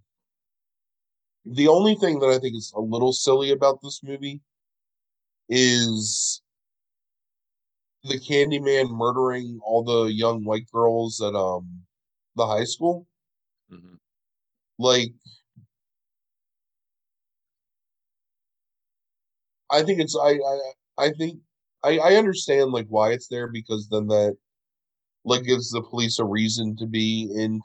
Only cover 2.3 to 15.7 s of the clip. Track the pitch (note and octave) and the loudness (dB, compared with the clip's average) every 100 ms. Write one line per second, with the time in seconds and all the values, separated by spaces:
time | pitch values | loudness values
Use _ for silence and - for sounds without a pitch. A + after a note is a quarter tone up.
2.3 | B2+ B2+ A2+ G#2 G#2 A2 A#2 B2+ B2+ - | 2 0 -8 -10 -8 -4 0 0 2 2
3.3 | C3+ C#3 C3+ C#3 C3+ C#3+ - C#3 C#3 C#3+ | 2 2 2 2 0 -8 -16 -12 -12 -10
4.3 | C#3+ - _ _ _ _ _ _ _ _ | -12 -18 _ _ _ _ _ _ _ _
5.3 | _ - B2 B2+ B2 A#2 A2 G#2+ - - | _ -2 4 4 4 2 -2 -4 -4 -4
6.3 | - _ _ _ _ _ _ _ _ _ | -6 _ _ _ _ _ _ _ _ _
7.3 | _ _ _ _ _ _ _ C3+ C3+ - | _ _ _ _ _ _ _ -8 -8 0
8.3 | C#3+ C#3+ C#3+ C#3 C#3 B2+ A2+ A#2 C3 B2+ | 2 2 0 2 2 0 0 0 2 0
9.3 | B2+ B2 A#2 G#2+ A2+ A#2 A#2 A2 G#2+ A2+ | -2 -8 -12 -2 0 2 2 2 0 0
10.3 | A2+ G#2+ A2 A#2+ A#2 A#2 A#2 A#2 A2+ G#2 | 0 -2 -4 -4 0 2 2 -4 -4 -4
11.3 | G2+ F#2 F2+ F2+ F2+ F2+ _ _ _ _ | -2 -2 -4 -8 -18 -20 _ _ _ _
12.3 | A#2+ A2+ G#2+ B2+ - E3 F3 F3 _ _ | -4 -2 -2 -4 -4 -4 -4 -8 _ _
13.3 | _ _ _ _ F2+ F2+ F2 _ _ _ | _ _ _ _ -20 -20 -20 _ _ _
14.3 | _ _ _ _ - B2 B2+ A#2 - - | _ _ _ _ -4 0 2 0 -10 -20
15.3 | _ _ _ _ | _ _ _ _